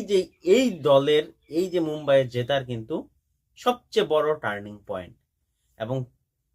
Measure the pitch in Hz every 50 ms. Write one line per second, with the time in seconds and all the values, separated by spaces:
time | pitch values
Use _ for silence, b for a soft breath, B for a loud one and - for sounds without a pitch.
0 | 202 190 202 185 175 - _ _ - 170 202 254 262 233 185 151 131 143 139 139
1 | 139 151 151 156 165 - - _ _ - 143 165 190 180 175 175 160 156 151 156
2 | 151 139 139 135 131 120 123 123 123 131 143 135 127 123 120 113 110 113 156 214
3 | 294 - _ _ _ _ _ _ _ _ _ - - 254 240 - _ _ - 220
4 | 190 147 156 151 151 151 151 - - 107 104 101 101 104 104 104 _ - 98 92
5 | 87 - - _ _ _ _ _ _ _ _ _ _ _ _ - 110 117 135 131
6 | 123 - _ _ _ _ _ _ _ _